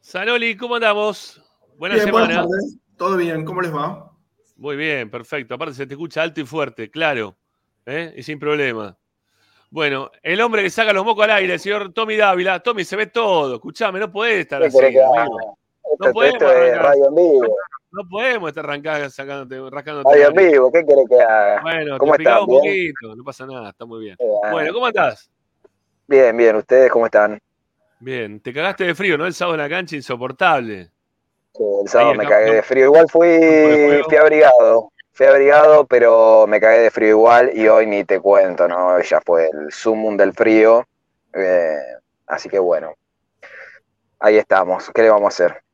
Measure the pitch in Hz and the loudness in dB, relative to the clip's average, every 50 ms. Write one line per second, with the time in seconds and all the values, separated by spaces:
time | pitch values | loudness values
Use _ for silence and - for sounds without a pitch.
0 | _ _ - 180 196 220 247 240 233 233 214 190 247 240 240 233 233 214 208 208 | _ _ -12 -10 -6 -6 -6 -4 -4 -6 -8 -8 -8 -8 -6 -4 -2 -2 -2 -2
1 | 208 214 202 - - - _ _ _ _ _ _ _ _ _ _ 156 185 214 220 | -4 -6 -6 -10 -18 -20 _ _ _ _ _ _ _ _ _ _ -10 -4 -4 -2
2 | 208 202 196 226 226 - 165 175 175 170 185 196 196 - - _ _ _ _ _ | -2 0 0 0 0 0 -2 -4 -4 -4 -6 -8 -8 -10 -16 _ _ _ _ _
3 | 180 185 196 185 175 170 160 160 156 156 180 185 180 170 156 147 147 170 196 - | -6 -6 -4 -4 -4 -6 -6 -8 -10 -10 -10 -8 -8 -8 -8 -8 -8 -10 -12 -14
4 | - _ _ _ _ _ _ _ _ _ _ _ 120 143 143 139 151 160 147 135 | -20 _ _ _ _ _ _ _ _ _ _ _ -14 -12 -10 -10 -8 -8 -8 -8
5 | 120 104 113 120 113 _ - 143 127 110 123 123 160 156 135 123 139 131 139 139 | -10 -12 -14 -18 -16 _ -12 -12 -12 _ -12 -12 -12 -14 -12 -14 -16 -16 -14 -16
6 | 165 165 - 160 160 170 151 160 147 120 147 160 143 127 113 - 113 104 _ - | -16 -12 -8 -8 -8 -8 -8 -12 -14 -10 -8 -8 -8 -8 _ -16 -18 -16 _ -6
7 | 165 151 143 120 107 98 92 _ _ _ _ _ _ _ _ _ _ 120 135 160 | -6 -6 -6 -6 -10 -12 _ _ _ _ _ _ _ _ _ _ _ -14 -14 -14
8 | 170 160 _ - 123 - 156 143 143 147 151 151 139 131 117 110 107 98 92 _ | -14 -14 _ -20 -16 -16 -16 -10 -6 -6 -4 -4 -4 -4 -6 -8 -12 -14 -18 _
9 | _ _ _ _ _ _ _ _ _ _ _ _ _ _ - 151 156 143 139 135 | _ _ _ _ _ _ _ _ _ _ _ _ _ _ -10 -6 -6 -6 -6 -6
10 | 135 - _ _ _ 156 175 202 233 240 226 214 196 185 - - 226 220 202 190 | -10 -14 _ _ _ -8 -4 -4 -4 -4 -2 -4 -4 -4 -4 -4 -2 -2 -2 -2
11 | 190 226 226 202 208 214 220 202 190 185 180 165 - 196 208 208 202 190 170 226 | -2 -4 -2 -2 -2 0 0 -2 -2 -4 -6 -8 -8 -8 -8 -8 -8 -10 _ -10
12 | 226 220 220 214 214 196 185 180 180 190 185 175 _ 240 247 208 175 - 196 208 | -8 -6 -2 -2 0 0 0 -2 -2 -4 -6 -6 _ -8 -6 -6 -8 -10 -8 -8
13 | 214 - _ 233 233 208 185 165 147 135 123 113 _ 135 - - 226 202 185 190 | -8 -8 _ -6 -4 -2 -2 -2 -2 -4 -8 -10 _ -18 -10 -8 -8 -8 -6 -8
14 | 214 196 170 196 220 233 220 196 156 _ 147 139 139 147 127 131 131 135 120 131 | -10 -10 -8 -8 -6 -4 -4 -4 -6 _ -4 -4 -4 2 2 4 4 4 4 2
15 | 131 131 127 117 117 120 - 110 110 107 101 _ _ _ _ _ _ - 151 - | 2 2 2 0 -2 -4 -6 -12 -14 -14 -16 _ _ _ _ _ _ -8 -6 -2
16 | - 131 120 220 135 143 - 226 170 139 131 127 127 127 120 117 127 143 143 139 | -2 -2 0 0 0 0 0 0 2 2 4 4 2 2 0 0 0 2 2 2
17 | 139 139 147 165 180 170 147 131 123 110 107 101 - - - - _ _ - 190 | 2 2 2 2 2 2 2 2 0 0 -4 -6 -8 -14 -20 -20 _ _ -16 -16
18 | 202 175 180 208 240 262 247 220 180 156 147 160 151 147 147 143 143 156 151 147 | -16 -12 -10 -6 -4 -4 -4 -6 -8 -10 -12 -12 -10 -10 -10 -10 -8 -8 -8 -8
19 | 143 135 _ - 139 139 139 139 135 123 131 131 135 131 135 147 139 151 151 147 | -8 -10 _ -16 -16 -14 -14 -14 -14 -16 -16 -16 -16 -14 -16 -14 -14 -12 -14 -2
20 | 135 135 147 147 143 147 151 180 196 175 151 139 127 131 135 170 160 147 143 139 | 0 2 4 6 4 4 4 4 4 4 4 4 4 4 2 0 2 2 2 2
21 | 131 110 123 123 120 113 110 107 104 101 104 101 - 160 165 165 156 147 139 131 | 4 4 4 4 4 4 2 2 2 0 0 -2 -4 -6 -6 -6 -6 -6 -4 -2
22 | 135 147 151 143 160 135 120 110 101 - 123 135 147 - 196 190 180 160 143 131 | 0 0 0 2 2 2 2 2 0 2 2 2 2 2 -2 -4 -6 -8 -10 -14
23 | 117 110 110 117 123 139 131 _ 131 135 135 127 113 101 95 _ 120 117 113 113 | -18 -20 -20 -18 -20 -20 -18 _ -18 -18 -16 -16 -16 -18 -18 _ -20 -18 -16 -16
24 | 110 104 92 _ 123 110 107 104 104 104 104 165 151 156 180 233 254 240 214 196 | -16 -16 -12 _ -6 -4 -4 -4 -4 -4 -4 -4 -6 -6 -6 -6 -6 -4 -2 -2
25 | 165 131 107 _ _ _ _ _ _ _ _ _ _ _ _ _ _ _ _ _ | -2 -2 -4 _ _ _ _ _ _ _ _ _ _ _ _ _ _ _ _ _
26 | _ _ 139 135 131 120 110 120 120 113 107 107 - _ 131 131 131 123 - 120 | _ _ 4 4 4 4 2 2 2 2 2 0 -2 _ 4 4 4 4 4 0
27 | 117 110 - 107 104 104 110 110 _ _ _ _ _ _ _ _ _ _ _ _ | -2 2 2 0 0 0 -2 -10 _ _ _ _ _ _ _ _ _ _ _ _
28 | 117 131 131 123 113 104 104 107 _ 127 120 143 165 196 190 - 190 175 165 - | -14 -12 -10 -10 -10 -12 -14 -16 _ -12 -8 -6 -6 -6 -6 -4 -6 -6 -4 -4
29 | 202 190 165 143 160 185 165 - 180 175 165 156 147 143 160 185 185 156 170 143 | -4 -4 -4 -2 -4 -8 -8 -6 -6 -6 -4 -6 -6 -6 -8 -10 -10 -10 -14 -16
30 | 127 - 131 117 123 127 - _ 190 180 160 139 123 113 104 95 87 85 _ _ | -10 -10 -10 -10 -10 -12 -6 _ 0 0 0 0 -2 -6 -12 -14 -16 _ _ _
31 | _ _ _ _ _ _ _ _ _ _ _ - 113 104 101 101 101 101 - 117 | _ _ _ _ _ _ _ _ _ _ _ -6 -4 -4 -2 -4 -4 -2 0 2
32 | 120 117 110 104 104 95 104 104 110 110 113 110 107 - 127 131 131 139 147 160 | 2 2 0 -2 0 0 2 2 2 2 0 0 0 -2 0 2 4 6 6 6
33 | 170 151 - 165 170 175 165 165 165 160 156 156 156 151 151 151 147 147 143 147 | 4 4 4 2 4 4 4 4 4 4 4 4 4 4 4 4 4 2 2 0
34 | 151 160 160 156 156 156 151 151 151 143 127 120 113 113 113 117 113 - _ _ | 0 2 2 4 4 4 6 6 6 6 6 6 6 4 2 2 0 -4 _ _
35 | _ _ _ - 131 139 135 139 139 139 143 151 151 151 151 151 143 _ 127 123 | _ _ _ 2 4 4 6 6 6 6 6 6 6 6 6 6 4 _ 2 4
36 | 120 117 113 113 113 110 110 110 110 104 107 104 104 110 110 117 117 107 - 123 | 4 4 6 6 6 6 6 6 4 4 2 2 4 4 4 4 4 2 0 0
37 | 110 107 107 107 110 117 120 120 123 131 - 110 110 107 110 113 113 107 104 101 | 2 2 4 6 6 6 6 6 4 2 0 0 2 4 4 4 4 0 -2 -6
38 | 98 - 101 95 85 98 101 101 95 92 87 78 87 85 87 90 90 90 90 90 | -2 -2 -4 -2 2 2 4 4 2 0 0 0 -2 0 0 -2 0 0 0 0
39 | 87 - 85 78 _ - 85 82 82 80 76 76 76 76 - - - 113 110 110 | 0 0 -2 -2 _ 0 0 0 0 -2 -4 -8 -12 -14 -14 -8 -4 -4 -4 -2
40 | 110 110 104 98 101 95 90 - 117 113 110 110 110 110 113 117 120 _ _ _ | -4 -6 -2 0 -2 -2 0 -2 0 2 4 4 4 4 4 2 0 _ _ _
41 | _ _ _ _ _ _ - - 95 92 90 87 85 80 78 71 67 60 60 58 | _ _ _ _ _ _ -8 -6 -4 -2 0 -2 -2 -2 -6 -8 -10 -14 -20 -20
42 | _ _ _ _ _ _ 76 76 - 87 92 98 92 87 85 78 78 78 76 _ | _ _ _ _ _ _ -12 -12 -10 -6 -4 -4 -2 -2 -4 -4 -6 -12 -18 _
43 | _ _ _ _ _ _ _ _ - - - - - - _ _ _ _ _ _ | _ _ _ _ _ _ _ _ -20 -20 -20 -20 -20 -20 _ _ _ _ _ _
44 | _ _ _ _ - 107 107 107 - _ 101 95 92 90 92 92 - - - - | _ _ _ _ 0 2 2 2 0 _ -2 -2 0 -2 -4 -6 -8 -8 -2 0
45 | 110 113 110 104 101 101 - - 90 87 - - _ _ | 2 2 2 2 0 -2 -2 0 -2 -2 -2 -6 _ _